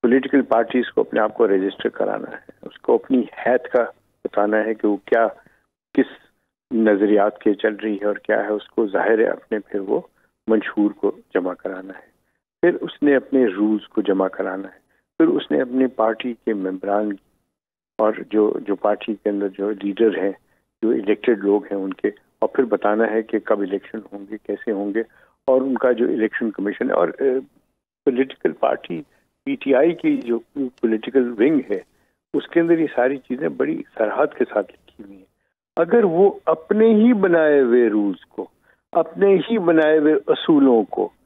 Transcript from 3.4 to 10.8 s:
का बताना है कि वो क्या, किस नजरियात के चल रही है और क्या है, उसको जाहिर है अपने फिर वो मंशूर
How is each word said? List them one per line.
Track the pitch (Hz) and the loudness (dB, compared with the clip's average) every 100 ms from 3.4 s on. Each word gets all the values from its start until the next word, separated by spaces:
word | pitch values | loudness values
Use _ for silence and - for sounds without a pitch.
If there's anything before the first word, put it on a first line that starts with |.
| 117 127 - | 0 0 0
का | 123 113 - _ _ - | -2 -2 -6 _ _ -6
बताना | - 104 110 | -2 0 0
है | 107 | -2
कि | 107 107 | -2 -2
वो | 101 - | -2 0
क्या, | 117 113 - _ _ _ _ _ | 0 0 -2 _ _ _ _ _
किस | - - - _ _ _ _ _ | -2 -2 -6 _ _ _ _ _
नजरियात | 117 110 98 104 104 104 - | 0 2 2 2 2 2 0
के | 110 | -2
चल | 98 110 | 0 -2
रही | 104 110 101 | -4 -6 -4
है | 104 | -4
और | 101 | -6
क्या | - 110 | -2 -2
है, | 104 | -2
उसको | 107 - - 107 | -6 -4 -4 -2
जाहिर | 95 101 110 | -2 0 2
है | 113 | 2
अपने | - _ 107 | -2 _ -8
फिर | - 101 | -6 -10
वो | 98 139 - _ _ _ - | -4 -4 -6 _ _ _ -2
मंशूर | 110 - - | -2 0 0